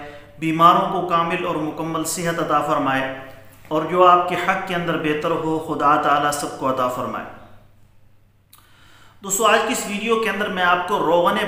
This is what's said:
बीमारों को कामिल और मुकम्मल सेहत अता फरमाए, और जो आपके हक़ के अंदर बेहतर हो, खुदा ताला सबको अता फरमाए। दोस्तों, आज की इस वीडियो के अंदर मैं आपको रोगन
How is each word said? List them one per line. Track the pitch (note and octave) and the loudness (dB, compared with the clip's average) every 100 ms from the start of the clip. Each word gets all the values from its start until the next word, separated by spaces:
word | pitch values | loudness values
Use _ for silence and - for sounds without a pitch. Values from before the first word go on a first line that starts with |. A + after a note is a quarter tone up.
| - - - - | -12 -16 -20 -8
बीमारों | D#3+ D#3+ E3+ F#3 F#3+ | -2 4 6 6 2
को | F#3 E3+ | -2 -2
कामिल | E3+ E3+ F3 F3 | 0 0 -2 -4
और | D#3 | -4
मुकम्मल | D#3 D#3 D#3+ D#3+ D#3 | -6 -6 -6 -6 -6
सेहत | - E3 E3+ | -4 -4 -2
अता | D3+ D3+ | 0 0
फरमाए, | D3 D3 C3+ C3 C3 - - - - - - | 0 0 0 0 -2 -6 -14 -18 -20 -20 -6
और | D#3 D#3+ | -4 0
जो | F3 F3+ | 4 6
आपके | F3+ F3+ F3 | 6 4 -2
हक़ | - F#3+ - | -2 -2 -2
के | F3 | -4
अंदर | E3+ D#3+ | -2 -2
बेहतर | D#3 D3+ E3 | -2 -2 -2
हो, | D#3+ D#3 D#3+ | -2 -2 -2
खुदा | D#3+ D3 D3 D3+ | -2 0 4 4
ताला | D3 C#3+ D3 C#3+ | 4 2 0 -2
सबको | E3 - C3+ | -6 -4 -2
अता | C3 B2 | -2 -2
फरमाए। | C3 A#2 G#2 - - - - - _ - _ - _ _ _ _ - _ - - - - - | -4 -6 -8 -12 -16 -20 -20 -20 _ -20 _ -20 _ _ _ _ -20 _ -20 -20 -20 -20 -16
दोस्तों, | G3+ - A3 | -6 0 4
आज | A3 A3+ | 4 2
की | |
इस | B3+ F#3+ | -4 -4
वीडियो | G3+ A3 A3+ | -4 -2 0
के | A3 | 0
अंदर | G3 G3+ | -2 -4
मैं | F#3 F3+ | 0 2
आपको | F3+ F3+ G3+ | 2 0 -2
रोगन | C#3+ F3 F3 G#3+ | 2 2 4 2